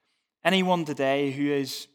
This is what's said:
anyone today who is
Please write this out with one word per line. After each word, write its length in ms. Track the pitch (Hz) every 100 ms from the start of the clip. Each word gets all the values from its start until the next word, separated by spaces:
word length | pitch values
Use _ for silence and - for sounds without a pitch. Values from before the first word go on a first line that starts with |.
| _ _ _ _
anyone 400 | 170 190 185 180
today 460 | 151 143 135 139 143
who 220 | 135 143
is 340 | 143 131 - -